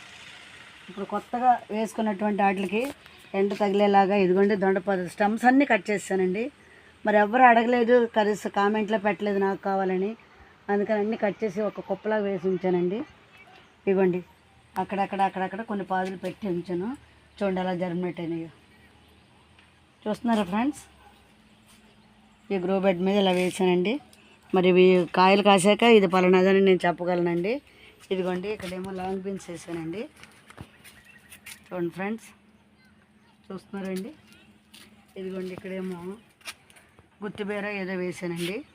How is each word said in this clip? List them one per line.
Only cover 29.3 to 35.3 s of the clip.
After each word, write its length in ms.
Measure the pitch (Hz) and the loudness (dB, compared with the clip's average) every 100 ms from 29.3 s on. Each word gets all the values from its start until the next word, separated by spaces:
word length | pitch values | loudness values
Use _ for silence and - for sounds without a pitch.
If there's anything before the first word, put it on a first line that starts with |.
| 190 - | -12 -12
వేసానండి. 500 | 170 170 170 160 185 294 - - - _ - - _ - - - - _ - - - - | -16 -12 -10 -10 -10 -12 -18 -20 -20 _ -20 -20 _ -20 -20 -20 -20 _ -20 -20 -20 -14
చూడండి 260 | 180 170 165 | -8 -8 -6
ఫ్రెండ్స్, 320 | 196 226 - _ _ _ _ _ _ _ _ _ _ _ _ | -8 -8 -12 _ _ _ _ _ _ _ _ _ _ _ _
చూస్తున్నారండి? 600 | 190 - 196 190 185 220 311 _ - _ _ _ - - _ _ 190 | -18 -14 -10 -8 -8 -10 -16 _ -20 _ _ _ -20 -20 _ _ -14
ఇదిగోండి 320 | 190 | -10